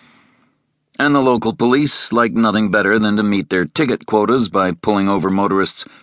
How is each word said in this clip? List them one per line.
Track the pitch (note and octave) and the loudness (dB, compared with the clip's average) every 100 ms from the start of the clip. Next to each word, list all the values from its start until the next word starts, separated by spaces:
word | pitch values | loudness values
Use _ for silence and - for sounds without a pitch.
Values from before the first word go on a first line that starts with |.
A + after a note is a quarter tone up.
| _ _ _ _ _ _ _ _ _ - | _ _ _ _ _ _ _ _ _ -2
And | C#3+ | 0
the | C#3+ | 2
local | C3 A#2+ A2+ | 2 0 -2
police | G#2 A#2 C3 D3 - - | 0 2 2 0 -2 -2
liked | A2+ A#2 A#2 | 0 0 2
nothing | A2+ G#2 G#2+ | 0 0 0
better | G#2 G2 A2 | 0 2 2
than | G#2+ G#2 | 0 0
to | |
meet | G#2 G2+ E2 | 0 -2 -2
their | F#2 F2 | -2 -2
ticket | - D3+ E2+ - | -2 -2 -2 -2
quotas | G#2+ G#2 B2+ G#2+ | 0 2 0 0
by | G2 F#2 | 0 -2
pulling | E2+ - G#2 G2 | -2 -2 0 0
over | G2 F2+ | 0 0
motorists | F#2+ G2+ F#2+ F#2+ - - - | 0 0 0 -2 -4 -10 -12